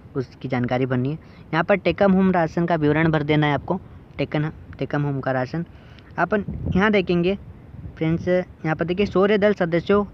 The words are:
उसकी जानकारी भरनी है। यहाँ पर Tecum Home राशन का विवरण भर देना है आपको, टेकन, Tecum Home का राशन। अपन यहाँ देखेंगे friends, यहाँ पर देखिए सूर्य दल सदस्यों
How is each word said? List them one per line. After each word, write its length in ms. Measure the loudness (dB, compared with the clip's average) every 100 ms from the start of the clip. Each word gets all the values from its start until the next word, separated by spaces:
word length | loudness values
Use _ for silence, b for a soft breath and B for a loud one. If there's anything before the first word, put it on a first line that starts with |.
| -12 -10
उसकी 320 | -10 -12 -6
जानकारी 380 | -4 -2 -2 0
भरनी 240 | -2 -2
है। 80 | -6 B B
यहाँ 200 | B -2
पर 120 | 2 2
Tecum 340 | 0 2 4
Home 200 | 4 4
राशन 340 | 2 0 0 0
का 100 | 2
विवरण 320 | 2 4 2
भर 120 | 2
देना 240 | 2 2 2
है 60 |
आपको, 260 | 0 -2 -6 -6 -20 -16 -6
टेकन, 320 | -4 -2 -4 -8 -18 -10
Tecum 240 | -4 -2
Home 160 | -2 -2
का 120 | -2
राशन। 340 | -2 -2 -6 -8 B B B B -4
अपन 280 | -2 -2 -4 -6 -2 2
यहाँ 160 | 2
देखेंगे 460 | 2 2 0 0 -2 -8 -20 -20 -16 -16 -4
friends, 320 | -2 -2 0
यहाँ 480 | 0 -2 -6 -4 -2
पर 100 | -2
देखिए 200 | 0 0
सूर्य 320 | 2 4 4
दल 160 | 2 2
सदस्यों 480 | 0 0 2 0 0